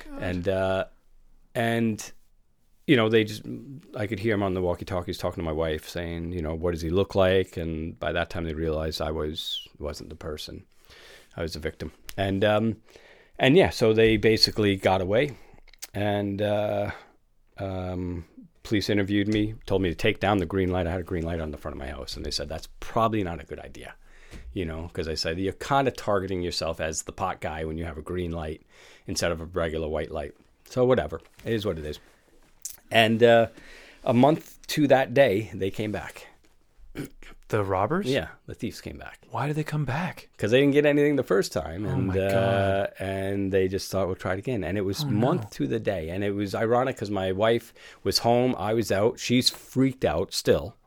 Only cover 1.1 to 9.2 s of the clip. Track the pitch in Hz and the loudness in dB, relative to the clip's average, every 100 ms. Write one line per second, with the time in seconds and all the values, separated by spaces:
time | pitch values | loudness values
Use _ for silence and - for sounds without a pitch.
1.1 | - - - _ - 117 117 117 107 - | -20 -20 -20 _ -4 0 0 0 -2 -8
2.1 | - - _ _ _ _ _ - 131 110 | -18 -20 _ _ _ _ _ 2 4 6
3.1 | 113 107 107 - 120 120 139 - - 107 | 4 2 -2 -10 -12 -12 -16 -12 -6 -6
4.1 | 104 113 101 98 92 90 87 - 90 87 | -2 0 2 2 0 0 -2 -4 -4 -4
5.1 | 85 90 90 82 78 80 78 - 87 85 | -6 -6 -4 -4 -2 -2 -2 -6 -8 -6
6.1 | 85 85 90 78 80 87 85 80 90 95 | -6 -6 -6 -4 -2 -2 -2 0 0 2
7.1 | 98 92 95 92 - 82 80 80 - 82 | 4 4 4 2 -4 -6 -4 -6 -6 -4
8.1 | 85 82 87 82 76 80 78 80 - 78 | -2 -4 -4 -6 -4 -2 -2 -4 -4 -4
9.1 | 80 | -4